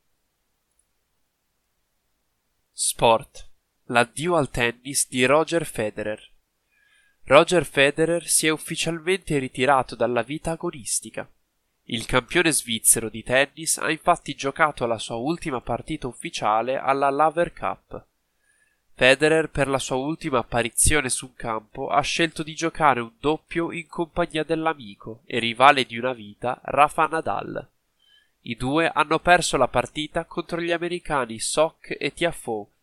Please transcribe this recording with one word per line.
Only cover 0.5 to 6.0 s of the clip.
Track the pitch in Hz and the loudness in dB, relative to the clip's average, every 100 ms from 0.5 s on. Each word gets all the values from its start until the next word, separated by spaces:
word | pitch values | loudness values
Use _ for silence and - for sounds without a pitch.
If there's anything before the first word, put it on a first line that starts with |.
| _ _ _ _ _ _ _ _ _ _ _ _ _ _ _ _ _ _ _ _ _ _ | _ _ _ _ _ _ _ _ _ _ _ _ _ _ _ _ _ _ _ _ _ _
Sport. | - - - 123 110 - - - - _ _ - | -6 -6 2 4 4 2 -18 -20 -20 _ _ 0
L'addio | 123 120 - 165 170 | 2 2 0 0 2
al | 135 | 0
tennis | - 120 120 127 139 - | 0 -2 -2 -6 -4 -2
di | 127 | 2
Roger | 127 147 165 165 | 4 4 2 -2
Federer. | 156 - 107 104 | -4 -4 -6 -4